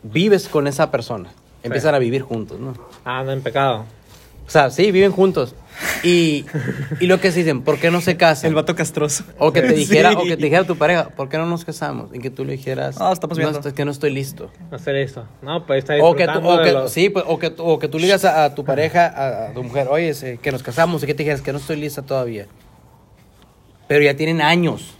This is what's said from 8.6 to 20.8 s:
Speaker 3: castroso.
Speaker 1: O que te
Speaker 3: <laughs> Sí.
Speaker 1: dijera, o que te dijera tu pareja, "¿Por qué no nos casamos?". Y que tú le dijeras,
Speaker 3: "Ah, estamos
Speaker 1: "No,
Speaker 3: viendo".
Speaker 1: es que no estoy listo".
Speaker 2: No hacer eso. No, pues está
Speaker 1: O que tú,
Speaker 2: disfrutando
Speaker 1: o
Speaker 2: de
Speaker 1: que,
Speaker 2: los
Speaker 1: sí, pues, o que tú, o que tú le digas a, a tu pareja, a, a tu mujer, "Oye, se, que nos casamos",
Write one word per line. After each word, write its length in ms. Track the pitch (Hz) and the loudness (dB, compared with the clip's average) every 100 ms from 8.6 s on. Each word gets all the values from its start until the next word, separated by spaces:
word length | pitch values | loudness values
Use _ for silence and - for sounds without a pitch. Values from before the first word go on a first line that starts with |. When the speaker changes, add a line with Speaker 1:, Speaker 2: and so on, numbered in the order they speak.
| 156 165 | 0 -2
Speaker 3:
castroso. 480 | 156 151 147 - - - | -2 -2 -2 -4 -8 0
Speaker 1:
O 140 | 151 | 2
que 80 | 147 | 4
te 80 | 254 | 2
Speaker 3:
<laughs> 0 | |
Sí. 60 | 233 | 2
Speaker 1:
dijera, 360 | - 156 175 | 4 4 6
o 120 | 185 175 | 4 0
que 100 | 160 | 0
te 80 | |
dijera 220 | 151 165 175 | 2 2 2
tu 100 | 165 | 0
pareja, 320 | 151 175 - - | 2 2 -2 -8
"¿Por 140 | 135 | -6
qué 80 | 156 | -4
no 80 | 170 | -4
nos 180 | 170 | -4
casamos?". 460 | 170 156 147 123 113 | -8 -8 -8 -8 -10
Y 60 | 123 | -10
que 100 | 127 | -10
tú 140 | 135 | -8
le 80 | 135 | -8
dijeras, 460 | 135 135 131 139 139 | -6 -6 -6 -6 -2
Speaker 3:
"Ah, 120 | 185 | -2
estamos 240 | 180 151 165 | 0 -4 -2
Speaker 1:
"No, 120 | 156 | -2
Speaker 3:
viendo". 160 | 147 143 | -2 -6
Speaker 1:
es 60 | |
que 120 | 139 143 | -4 -4
no 60 | |
estoy 200 | 143 - | -2 -2
listo". 400 | 135 135 - - - - | -2 -6 -10 -16 -18 -16
Speaker 2:
No 60 | - | -10
hacer 220 | - 139 | -4 -2
eso. 280 | 135 - 110 - | -4 -8 -18 -16
No, 240 | 135 165 165 | -8 -8 0
pues 140 | 135 135 | -2 2
está 80 | 147 | 4
Speaker 1:
O 100 | 160 | 6
que 120 | 170 170 | 6 0
tú, 60 | |
Speaker 2:
disfrutando 160 | 160 165 | 2 2
Speaker 1:
o 80 | 175 | 4
Speaker 2:
de 60 | 170 | 4
Speaker 1:
que, 60 | |
Speaker 2:
los 180 | 147 131 | 2 -2
Speaker 1:
sí, 180 | 165 196 | 0 0
pues, 140 | 196 156 | 0 -2
o 140 | 165 | -2
que 100 | 165 | -4
tú, 120 | 165 | -4
o 160 | 165 151 | 0 0
que 80 | 151 | 0
tú 100 | 156 | 0
le 60 | 185 | 2
digas 180 | 196 190 | 4 4
a, 180 | 156 | 4
a 100 | 147 | 2
tu 120 | 143 139 | 0 -2
pareja, 420 | 135 156 175 170 | 0 2 2 2
a, 400 | 143 135 104 113 | 2 -4 -4 -6
a 60 | |
tu 100 | 120 | -8
mujer, 240 | 127 131 131 | -4 -4 0
"Oye, 240 | 151 170 | 0 0
se, 240 | 139 131 120 | -4 -10 -8
que 140 | 147 | -6
nos 100 | - | -6
casamos", 400 | - 123 | -6 0